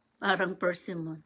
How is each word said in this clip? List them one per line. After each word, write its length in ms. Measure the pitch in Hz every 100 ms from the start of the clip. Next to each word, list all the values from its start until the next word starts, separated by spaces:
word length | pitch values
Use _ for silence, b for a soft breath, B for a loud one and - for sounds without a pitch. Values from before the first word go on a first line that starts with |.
| _ -
Parang 320 | 202 190 185
persimmon. 640 | 190 180 175 - 175 160 160